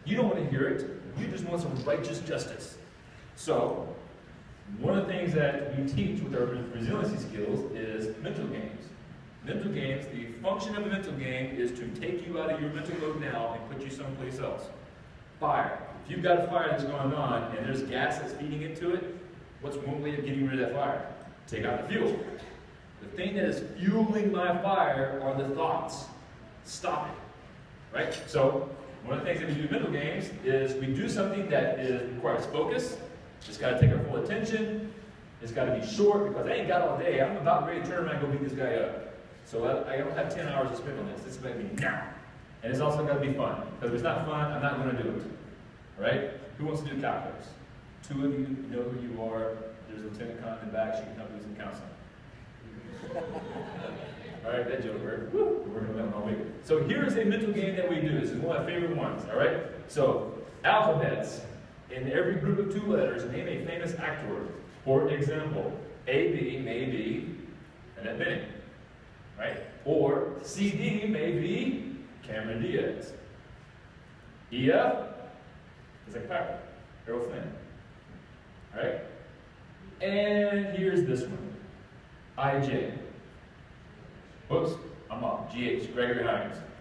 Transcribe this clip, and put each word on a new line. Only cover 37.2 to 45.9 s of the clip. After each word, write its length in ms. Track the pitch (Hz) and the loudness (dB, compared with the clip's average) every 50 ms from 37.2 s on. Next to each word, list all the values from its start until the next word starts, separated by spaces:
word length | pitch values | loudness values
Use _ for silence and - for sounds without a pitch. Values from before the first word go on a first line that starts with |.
I'm 160 | - - 202 - | 6 4 4 2
about 280 | 143 - - - - | 6 6 6 6 6
ready 140 | 170 170 175 | 2 -2 -2
to 60 | - | -2
turn 180 | - - 175 160 | -2 0 0 0
around 120 | 151 147 | 0 0
and 100 | 143 143 | 0 2
go 0 | 139 | 2
beat 100 | 135 139 | 2 2
this 100 | 139 - | 0 0
guy 220 | - - 131 120 113 | 0 0 2 2 4
up. 400 | - - - - - - - - - - - - - - | 2 2 2 0 -6 -8 -10 -12 -14 -16 -16 -18 -18 -14
So 180 | - 117 113 117 | -4 -2 0 2
I, 300 | 127 135 135 - - 135 | 2 2 2 0 0 0
I 20 | 135 | 0
don't 140 | 135 135 147 | 0 0 0
have 200 | 160 - 170 - | 0 0 0 0
ten 140 | 170 165 147 | -2 -2 0
hours 220 | 139 135 131 123 | 2 2 0 0
to 40 | - | -2
spend 220 | - - 143 - 107 | -4 -4 -4 -4 -4
on 80 | 101 | -4
this. 160 | 101 - - | -6 -6 -8
This 140 | - 127 - | -8 -10 -10
is 20 | - | -6
gonna 160 | - - - | -6 -6 -4
be 200 | - 202 196 104 - | -4 -4 -4 -2 0
now. 260 | - - - - - - - - - - - - - - - - | 0 0 0 0 -4 -6 -10 -14 -16 -18 -18 -18 -18 -18 -16 -8
And 80 | - 120 | -4 -2
it's 120 | 131 135 | 0 2
also 240 | 151 147 151 151 151 | 4 4 4 2 2
gotta 140 | 143 143 139 | 2 2 2
be 120 | 135 135 | 2 2
fun. 300 | 131 - - - - - - - - - | 2 2 2 0 0 -2 -6 -8 -8 -4
Because 160 | - 120 117 | -2 0 0
if 0 | |
it's 80 | 120 | 2
not 240 | 120 165 - - - | 2 2 2 2 0
fun, 260 | 156 151 151 147 143 | 0 0 0 0 0
I'm 80 | 147 143 | 0 2
not 160 | 143 143 131 | 2 2 2
gonna 260 | 127 131 127 120 110 | 2 0 0 0 2
do 60 | - - | 0 0
it. 140 | - - - - - - - - - - - - - - - - | -2 -2 -6 -6 -10 -10 -14 -16 -16 -16 -18 -18 -18 -18 -20 -18